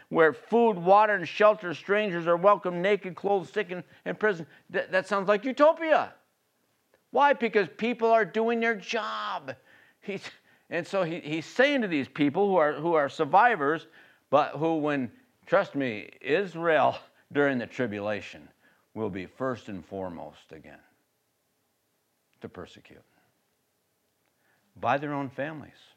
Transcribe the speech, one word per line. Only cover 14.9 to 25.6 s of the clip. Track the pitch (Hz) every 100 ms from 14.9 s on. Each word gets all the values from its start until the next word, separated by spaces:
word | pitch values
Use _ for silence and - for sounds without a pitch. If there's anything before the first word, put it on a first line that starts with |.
| 143 120 - _ _
trust | - 170 180
me, | 139 131 104 - -
Israel | - 170 196 160 165 151 127 - -
<laughs> | _ -
during | 143 143 127
the | 110
tribulation | - 120 104 104 101 - 80 73 _ _ _ _
will | 107 110
be | 95 87
first | - 131 117 -
and | 95
foremost | 80 98 92 80 76 - -
again | 78 73 - _ _ _ _ _ _ _ _ _ _ _ _ _ _ _ _
to | -
persecute. | 90 85 - - 76 _ _ _ _ _ _ _ _ _ _ _ _ _ _ _ _ _ -
By | 110 139
their | 147
own | 143 135
families. | - 143 160